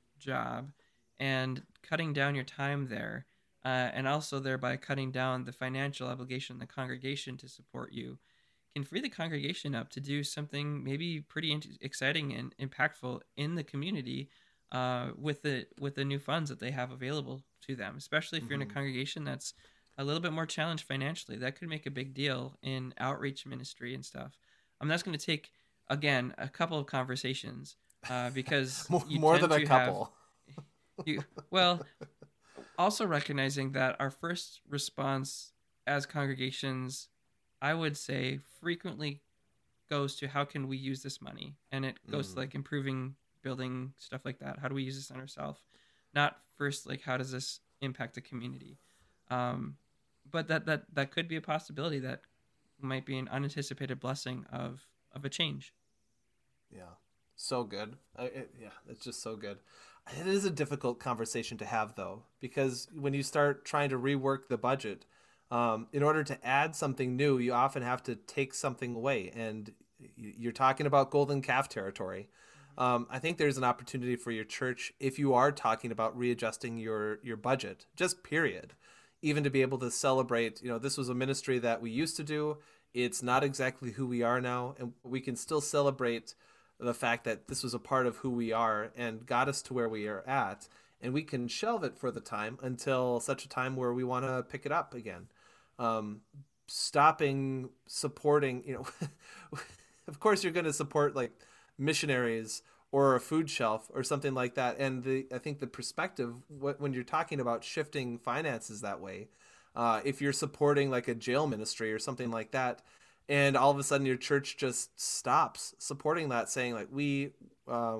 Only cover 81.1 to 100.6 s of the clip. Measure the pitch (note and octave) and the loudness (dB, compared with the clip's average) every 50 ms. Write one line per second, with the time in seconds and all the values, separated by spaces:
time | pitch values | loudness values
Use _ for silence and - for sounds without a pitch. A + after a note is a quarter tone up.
81.1 | B2+ B2 C3 C3 C3+ C3+ - - C3 B2 A#2 A#2 A#2 A2+ A#2 A#2 A2 B2 D#3+ D#3+ | 0 0 2 0 0 0 0 2 2 2 4 2 2 2 0 -4 -2 -2 -2 -2
82.1 | - - D#3 D3 D3+ D3+ D3+ D3+ D3+ D3 - - - - _ _ - A#2+ B2 B2 | -2 -4 -4 -2 -2 0 0 -2 -2 -4 -8 -20 -20 -20 _ _ -2 0 0 2
83.1 | - - - B2 B2 C3 C#3+ C#3+ C3+ - C3 B2+ B2+ - - B2 G#2 - C3+ B2 | 0 0 2 4 6 6 6 4 2 2 0 0 0 -2 -6 -8 -4 -2 -2 0
84.1 | B2 A#2+ A#2 A#2 A#2+ B2+ B2+ B2 B2 B2 B2 B2+ C#3 - B2+ A#2+ A#2+ _ - B2+ | 2 2 4 4 4 4 2 0 0 -2 -2 -4 -6 -6 -8 -8 -8 _ -10 -6
85.1 | B2 C3 B2+ - B2 A#2 - - D#3+ D3+ C#3+ - - D3 C#3+ C#3 C3+ C3 C3 A#2+ | -4 -4 -2 -2 -4 -4 -2 0 0 0 2 2 4 4 4 4 4 2 2 0
86.1 | A#2 A2+ - - - _ _ - - _ _ _ _ - A#2 A#2+ A#2 - - A#2+ | 0 0 -4 -8 -18 _ _ -20 -20 _ _ _ _ -4 -2 -2 0 2 2 2
87.1 | A#2 A#2 - A#2+ A2+ - - - B2+ C3 - B2 A2+ A#2+ - - C3+ C3 B2+ B2 | 2 2 2 -2 -4 -4 -4 -8 -6 -4 -2 -2 -4 -4 -2 2 4 4 4 4
88.1 | A2+ - - C3+ B2 A#2+ A#2 A2+ A2 A2+ A#2 A2+ G#2+ G#2+ A2 A2+ - B2 A#2+ A#2 | 2 0 -2 -2 0 0 0 2 2 4 4 4 2 2 0 -4 -6 -4 -4 -4
89.1 | A2 A2 A#2+ B2 B2+ A#2+ C3 C#3 C3+ - - - C3 B2 A#2 A2+ A2 G#2+ G#2 G#2 | -4 -6 -4 0 4 4 4 4 2 -2 -4 -4 -2 0 0 0 0 -2 -2 -2
90.1 | G#2 F#2+ - B2+ C3+ C#3 A#2+ G2 G2 - - - - - _ _ _ - - B2 | -4 -4 -4 0 0 2 2 0 -2 -6 -12 -20 -20 -20 _ _ _ -10 -6 -2
91.1 | B2+ D3 D#3 D3 - B2+ B2 A#2+ - - - A3 A#3+ G#3+ E3+ B2+ - - - B2+ | -2 -2 -2 -2 -4 -4 -2 -2 -4 -2 0 0 0 0 -2 -4 -4 -4 -4 -4
92.1 | G#2 A#2 - - A#2 G#2 G#2+ A2 B2 C3+ - C3 B2+ A#2+ - C#3+ C3+ B2+ B2+ B2+ | -4 -4 -6 -6 -4 -4 -2 -4 -4 -6 -4 -4 -4 -2 0 2 2 4 4 4
93.1 | B2 A#2+ - - A#2 A#2 - - - - B2+ C3 C3 C3 B2+ B2 A#2+ B2 B2+ B2 | 2 2 2 0 -2 -2 -4 -6 -4 -2 -2 0 0 0 2 2 2 2 0 0
94.1 | B2+ B2 C3 C3 B2+ B2+ A#2+ - - C3 - C#3+ D3 E3+ - - - B2 A2 G#2+ | 0 0 0 0 0 -2 -2 -4 -6 -6 -4 -2 0 0 -2 -2 -6 -10 -10 -8
95.1 | F2+ F2 F#2+ - _ _ - - - - _ _ _ - B2 A2+ A2+ A2 G#2+ G#2+ | -10 -10 -12 -16 _ _ -20 -20 -20 -20 _ _ _ -2 0 2 2 2 0 -2
96.1 | G#2 G#2+ - _ - C#3+ C#3 _ _ _ _ - - - - - - D3+ C#3+ D#3 | -6 -10 -12 _ -20 -20 -20 _ _ _ _ -10 -6 -4 -2 2 6 8 8 8
97.1 | D#3+ - D#3 C#3 C#3 C#3 C3+ C3+ C3+ C3 B2+ C3 - _ _ - - - - D3 | 8 6 4 2 2 2 0 0 0 -2 -4 -6 -10 _ _ -10 -6 -4 -4 -4
98.1 | C#3+ - - D3 D3 D3 C#3+ C3+ B2 B2+ - C#3 C3 - B2 - - - E3+ C#3+ | -4 0 4 6 8 8 6 4 0 -2 -6 -6 -6 -6 -6 -8 -8 -8 -8 -8
99.1 | - - - - - - - - - - - - - - - - _ _ - - | -8 -12 -20 -20 -20 -20 -16 -12 -10 -10 -10 -12 -14 -20 -20 -20 _ _ -16 -16
100.1 | D3 - - G#3+ G#3 F#3+ G3 F3+ D#3+ F3+ | -6 2 4 6 6 6 4 2 2 2